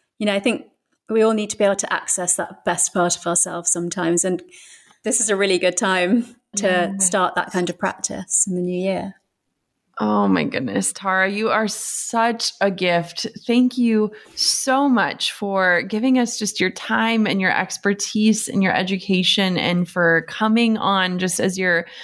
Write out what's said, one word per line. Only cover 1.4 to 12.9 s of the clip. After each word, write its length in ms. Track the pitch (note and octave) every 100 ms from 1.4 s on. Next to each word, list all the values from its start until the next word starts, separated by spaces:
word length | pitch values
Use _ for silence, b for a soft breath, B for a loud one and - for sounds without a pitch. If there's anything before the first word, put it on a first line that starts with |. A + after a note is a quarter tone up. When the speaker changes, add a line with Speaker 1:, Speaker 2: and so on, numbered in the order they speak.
| G#3
Speaker 1:
to 60 | -
be 60 |
able 120 | G3+ G3
to 160 | -
access 420 | E3+ - - F3 -
that 300 | F3+ - -
best 260 | F3 -
part 240 | E3+ F3 F3
of 80 | F3
ourselves 440 | E3+ - E3+ E3+
sometimes. 540 | F3 F3 F#3+ E3 E3+ F#3
And 160 | F3+ - B B B B B
this 180 | G#3+ G#3+
is 80 | -
a 60 | G3
really 240 | G3 F3+
good 180 | F3+ F3+
time 580 | G3+ F#3 F3+ A#3 A#3 - _ G3+
to 80 | G3
Speaker 2:
Yes. 400 | F3+ F3 G3 -
Speaker 1:
start 300 | G3+ F#3 -
that 160 | -
kind 180 | F#3+ F3
of 80 | E3+
practice 680 | F#3+ - - F#3+ F#3 - -
in 80 | F3+
the 60 |
new 200 | F3+ F3+
year. 340 | F#3 F#3 F#3+ - _ _ _ _ _ _ _ -
Speaker 2:
Oh 300 | - - -
my 160 | -
goodness, 480 | D3+ - B2+ G3+ F#3+
Tara, 400 | - G3 F#3+ F#3+
you 160 | G3+ A3
are 220 | G#3+ G#3+
such 840 | - - - - A#3 A3+ A3+ - -
a 100 | G3+
gift. 580 | F#3 F#3